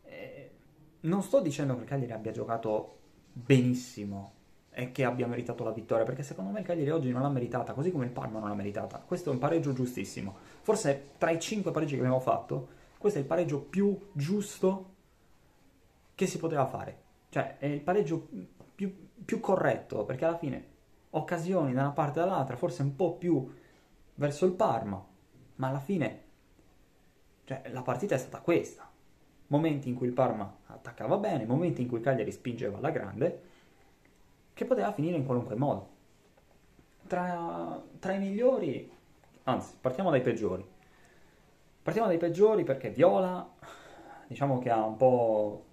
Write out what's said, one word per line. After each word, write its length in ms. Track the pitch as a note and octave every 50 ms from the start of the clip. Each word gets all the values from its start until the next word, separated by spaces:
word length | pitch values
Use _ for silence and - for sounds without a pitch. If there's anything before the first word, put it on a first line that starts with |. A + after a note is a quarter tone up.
| -
Eh, 460 | - - - - B2+ - C#3+ C3 - - - - - _ _ - - _ _
non 220 | - D#3 F#3 G3+
sto 180 | F#3+ - - C#4
dicendo 340 | G3 D#3 C3+ - D3 C3+ B2
che 80 | B2
il 60 | - -
Cagliari 240 | C#3 C#3 B2 A#2
abbia 180 | A2+ G#2 G#2+ A2+
giocato 680 | A2 A#2+ A2 G#2+ A2+ A#2 - A2 G#2+ G#2+ - - - - - - - - - -
benissimo 1000 | - B2+ A#2 - C#3 B2+ B2 B2 B2 B2 - - - G#2+ G2+ G2+ G2 G2 G2+ - - - _ _ - - _ _
e 220 | - - B2 B2
che 120 | - - C3
abbia 220 | B2 B2 B2+ B2
meritato 380 | A#2+ A#2+ A#2+ B2 - A2+ - A#2
la 80 | A2
vittoria, 320 | A2+ A#2+ G2+ - B2 A2+ A2+
perché 180 | A#2+ - C3+
secondo 300 | C#3+ - - - F#3 G3
me 80 | G3+ G#3+
il 60 | F#3+
Cagliari 240 | - F3 E3 C#3+ C#3+
oggi 200 | D#3 E3 C#3 B2+
non 120 | B2 B2+
l'ha 60 | C3+ C#3+
meritata, 440 | C#3 B2+ A#2+ A#2 - A#2+ - -
così 180 | G2+ C3 D3+ F#3
come 140 | F3+ C#3+ B2
il 80 | B2
Parma 260 | - D3 C3+ A#2+ A2 A2
non 100 | G#2+ G#2
l'ha 60 | G#2
meritata. 480 | G#2 G2 G#2 G2 G#2+ G2+ - - - -
Questo 260 | - F3+ - - D3
è 20 |
un 80 | C3 B2+
pareggio 320 | C#3+ D3+ E3 E3 C#3 C#3+
giustissimo, 640 | C3 B2 B2+ B2 - - G2 - - - A#2 G2 F#2+ - - - - -
forse 480 | - - A3 G#3+ - D3 C#3 C#3 - - - -
tra 120 | F3 E3
i 100 | E3+ E3
cinque 320 | - - A3 G#3 F#3 E3+
pareggi 220 | C#3+ D#3 D#3+ D3 C#3
che 60 | B2+
abbiamo 200 | B2+ B2+ B2+ B2+
fatto, 600 | - - - - - - - D3 - - - - - - -
questo 220 | - - G#3 - D3
è 40 |
il 40 | C#3
pareggio 340 | C#3+ E3 F3 F3 C#3+ D3 C#3
più 500 | C#3+ - - F#3+ G3+ G3+ F#3+ F#3+ - -
giusto 800 | - C#3+ C#3 D#3+ G3+ G#3+ G3+ - - - - F#3 F#3+ F#3+ - - - _ _ _ _ _ _ _ - _ _ _ _ _ _ - _ _ _ _ _ _ _ _ _
che 120 | - F#3+
si 120 | - - -
poteva 260 | D#3+ D#3+ D#3 C#3 B2+
fare, 300 | - - F#2+ F#2+ - - - _ _ _ _ _ _
cioè 300 | - D3+ - - - -
è 80 | C#3
il 140 | D3 C#3+ C#3+
pareggio 480 | - F3 F#3+ G#3 F#3 D#3 E3 D#3 - - C4+ G3 - - - - - -
più, 360 | _ - G3 F#3+ - - - - _ - -
più 160 | - A3+ -
corretto, 640 | - - F#3+ - - C#3+ A2+ - - - - A2 G#2
perché 200 | - C3 C3+ E3
alla 140 | E3 E3 E3+
fine 320 | E3+ C#3+ B2+ - - - - _ _ _ - _ _ _ -
occasioni 580 | D#3+ D#3+ - F3+ E3 D#3+ F3+ F#3+ F3 D3+ C3
da 100 | B2 B2+
una 80 | C#3 C#3+
parte 300 | C#3 - D3+ C#3 C3+ D#3+
e 20 |
dall'altra, 340 | E3+ F#3+ F#3+ D#3+ C3 - B2
forse 260 | A#2+ - B2+ B2 -
un 140 | C3+ C#3 C#3
po' 200 | - F#3 E3+ E3+
più 340 | - E3+ F3+ D#3+ C3+ B2 - - - - - - - _ _ - _ - - _
verso 320 | - C#3+ C#3+ C#3 - F#3
il 60 | F#3
Parma, 520 | F3+ - A3 F3+ A#2+ A2+ G2 G#2 G2 F#2+ - - - - _ _ - - - - -
ma 120 | - C3 C3
alla 100 | C3+ C#3+
fine, 440 | - - G3 E3+ C3 - - - - - - _ _ _ _ - _ _ _ _ _ _ _ _ _ _ _ _ _ _ _ _ _
cioè, 180 | - C3 - - B2+
la 120 | A#2+ B2+
partita 320 | B2 - B2 C3 G3 G3+ D3
è 40 | C3+
stata 220 | - - - -
questa. 480 | - - E3+ C#3 - - - - - - - _ _ - _ _ _ _ _ - - _
Momenti 400 | C#3+ D3 D#3+ D#3+ D3 C#3 C3+ B2+
in 60 | B2
cui 120 | B2 B2+
il 60 | B2
Parma 480 | B2 - C3 A#2+ A2+ G#2+ G2+ G2+ - - -
attaccava 520 | - A2 - - A#2+ - - G#2+ A#2+ F3 G3+
bene, 260 | G#3 G#3 F3 C3+ A2
momenti 380 | A2 B2 D#3+ F3+ E3+ C3+ -
in 60 | B2 -
cui 100 | A#2+ A2+
il 60 | -
Cagliari 280 | C#3 C3 A#2 G#2 G#2
spingeva 460 | - - - B2 A#2 A#2 A2+ G#2 G2 G#2
alla 120 | A#2+ D#3
grande, 520 | D#3+ A#2 G2+ F#2+ G2 G#2+ C#3 F3 - - - - - - - - _ _ - - - _ _ - _ _ - _ _ _ _ - _
che 100 | - A3
poteva 280 | A#3+ B3+ A3 F#3+ G#3
finire 240 | G3+ - D3 E3+ F3+
in 100 | D3+ C3
qualunque 280 | C3+ B2 B2 A2+ - G#2+
modo. 340 | A#2 C#3+ C#3+ G2+ G2 - - - _ - _ - _ _ _ _ - _ _ _ _ _ _ _ - - _ _ _ -
Tra, 760 | F#3 F#3+ F3+ F3+ F3+ F3 E3+ E3+ E3 E3+ E3+ E3+ - - - - - - -
tra 140 | - F#3+
i 60 | F#3+ G3
migliori, 720 | G3 G3 G3 G#3+ B3 C4 B3+ G#3+ F#3+ D3 A#2 G2+ - - - - _ _ - _ - _ _ - _
anzi, 300 | C3 A#2+ G2+ F#2+ - - -
partiamo 280 | - C3 - - F#3+ F3+
dai 120 | D3 B2+
peggiori. 440 | A#2+ B2 A2 - G#2+ F#2+ F#2 F#2 - - - - - - - - - - - - - - _ _ _ - _ _ _ _ _ _
Partiamo 260 | _ D#3+ E3+ A3 A#3 G3
dai 80 | E3+
peggiori 480 | E3 E3+ E3+ D#3 F3 G#3 A3 A3 F#3+ E3
perché 260 | - C3 - - A2
Viola, 600 | G2+ A#2+ D#3+ F#3 G3+ G3 F#3 F3+ F3+ F3+ F3+ - - - - - - - - - - - - - - - - -
diciamo 300 | A#2+ B2+ C#3 C#3 C3 B2
che 120 | B2 B2
ha 120 | A#2 A2
un 140 | A2 A2 A2
po' 680 | - C3 B2+ B2+ A#2+ A#2 A2+ A2 G#2+ G#2+ G#2 G#2 - - -